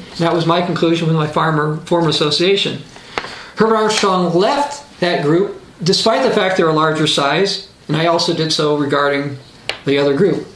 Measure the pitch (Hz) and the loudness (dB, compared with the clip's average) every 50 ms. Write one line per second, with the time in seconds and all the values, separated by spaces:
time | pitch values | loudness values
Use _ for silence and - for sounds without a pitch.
0 | - - - - 170 170 170 170 156 160 170 175 175 180 160 - 180 165 170 165 | -8 -10 -6 -2 -2 0 0 0 0 2 0 0 0 -2 -2 0 0 2 2 2
1 | 165 160 160 160 151 151 - 170 160 160 156 151 151 151 151 156 - - 175 170 | 0 0 0 0 0 0 0 0 0 0 0 0 0 -2 -2 -4 -4 -2 0 0
2 | 165 156 147 - 160 147 147 - 175 190 196 202 - - 131 131 - - - - | 2 2 0 0 0 0 0 0 2 2 2 0 0 -4 -6 -8 -12 -14 -20 -20
3 | - - - - - - - - - - - - 214 220 226 214 214 214 214 208 | -16 -10 -10 -10 -8 -10 -12 -16 -16 -8 -2 0 2 2 2 2 2 0 0 0
4 | - 196 185 180 175 170 160 175 196 233 285 302 285 - - - - - - - | 0 0 2 2 0 2 2 2 2 2 2 0 -2 -4 -6 -10 -16 -16 -8 -4
5 | 180 175 175 160 156 147 160 175 202 - - - - - - - 185 165 196 196 | -2 -2 -2 0 0 2 2 2 0 0 -4 -10 -16 -20 -12 -4 0 0 0 2
6 | - 220 226 269 269 233 - 208 190 185 185 - 175 160 156 156 156 160 151 156 | 2 2 2 2 2 2 2 2 0 0 0 2 2 2 2 2 2 2 2 0
7 | 156 151 - - 143 139 147 165 196 196 - - - - - - - - 151 156 | 0 0 0 0 0 0 0 0 0 0 -2 -4 -10 -14 -20 -16 -8 -4 -2 0
8 | 165 170 170 170 - - 165 - 160 156 156 - 151 147 147 147 147 135 143 143 | 2 2 2 2 0 -2 -2 -2 -2 -2 -2 0 0 0 0 0 0 0 0 0
9 | 143 143 143 139 143 143 131 - - - - - - - - - - 139 139 139 | 2 2 0 0 -2 -4 -8 -10 -16 -20 -20 -16 -12 -10 -10 -8 -2 -2 0 2
10 | 143 143 139 143 208 190 - - - - - | 2 2 2 2 2 2 0 -2 -6 -10 -14